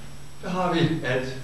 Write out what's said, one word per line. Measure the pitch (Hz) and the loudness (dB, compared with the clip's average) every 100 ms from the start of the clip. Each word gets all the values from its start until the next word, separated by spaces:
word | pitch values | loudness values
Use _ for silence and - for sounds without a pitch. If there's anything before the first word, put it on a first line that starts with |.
| - - - - | -10 -10 -10 -8
der | 185 | -4
har | 180 180 | 0 2
vi | 170 143 143 | 4 4 4
alt. | 127 127 131 - | 0 0 0 -6